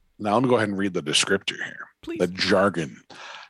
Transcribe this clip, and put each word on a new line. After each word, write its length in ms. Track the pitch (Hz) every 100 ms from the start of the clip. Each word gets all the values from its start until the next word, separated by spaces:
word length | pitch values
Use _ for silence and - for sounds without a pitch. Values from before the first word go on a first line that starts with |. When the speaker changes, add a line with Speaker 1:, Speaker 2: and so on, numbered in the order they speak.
| _ -
Speaker 1:
Now, 160 | 104 107
I'm 60 |
gonna 40 | 127
go 80 | 120
ahead 120 | 107
and 80 | 98
read 160 | 98
the 100 | 87
descriptor 520 | 76 78 - 98 - -
here. 240 | - - - _
Speaker 2:
Please. 180 | - 339
Speaker 1:
The 80 | 90
jargon. 760 | 92 - 95 101 87 71 - - - - -